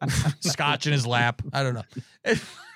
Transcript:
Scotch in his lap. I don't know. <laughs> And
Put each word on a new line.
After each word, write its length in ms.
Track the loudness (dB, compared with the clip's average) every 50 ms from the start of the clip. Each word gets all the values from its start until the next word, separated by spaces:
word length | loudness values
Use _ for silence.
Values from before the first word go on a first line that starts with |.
| -4 -2 0 0 0 0 -2 -2
Scotch 460 | -4 -4 -2 0 0 0 0 0 0 2
in 60 | 2
his 120 | 2 2 2
lap. 340 | 2 4 4 4 2 -2 -8 -4 -2
I 100 | -2 0
don't 100 | 0 -2
know. 100 | -4 -8 _
<laughs> 340 | -12 -14 -14 _ _ _ 0
And 160 | 0 0 0 0 -8 -18 -20 -20 -20 -20